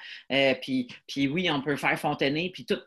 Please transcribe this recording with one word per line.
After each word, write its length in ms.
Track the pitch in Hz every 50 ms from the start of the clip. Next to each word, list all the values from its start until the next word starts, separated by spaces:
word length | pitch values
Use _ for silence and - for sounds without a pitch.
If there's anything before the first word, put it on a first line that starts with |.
| - - - - - -
euh, 240 | 131 139 139 135 131 -
puis, 260 | - - 131 131 123 - - - _ -
puis 180 | - 139 139
oui, 240 | 135 143 180 180 175
on 120 | 151 139 131
peut 140 | 151 143
faire 220 | 135 - 143 156 -
fontainer, 520 | - 156 147 - 156 139 143 151 175 180 -
puis 140 | - 127
tout 120 | - 202 180 -